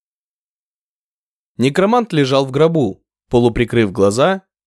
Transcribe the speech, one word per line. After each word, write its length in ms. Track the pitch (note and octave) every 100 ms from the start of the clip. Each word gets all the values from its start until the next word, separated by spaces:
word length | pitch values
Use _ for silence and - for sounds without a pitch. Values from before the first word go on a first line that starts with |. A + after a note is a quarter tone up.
| _ _ _ _ _ _ _ _ _ _ _ _ _ _ _ -
Некромант 560 | B2+ C#3+ G3 B3 A3
лежал 340 | D#3+ C3+ C3+ C3+
в 60 |
гробу, 500 | C3 D#3+ E3 A2+ - _ _ -
полуприкрыв 640 | B2 A#2+ A2+ A#2 A#2+ G#2+
глаза, 500 | F2+ G2 G#2+ D#3+ F#3+ - _